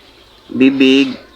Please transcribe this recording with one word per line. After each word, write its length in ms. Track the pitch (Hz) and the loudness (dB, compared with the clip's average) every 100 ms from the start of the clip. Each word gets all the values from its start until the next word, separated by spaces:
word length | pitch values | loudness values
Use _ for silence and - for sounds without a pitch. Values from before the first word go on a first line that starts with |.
| - _ - _ - | -20 _ -20 _ -10
Bibig, 640 | 120 135 135 131 135 135 120 - | 0 0 2 0 2 -2 -6 -18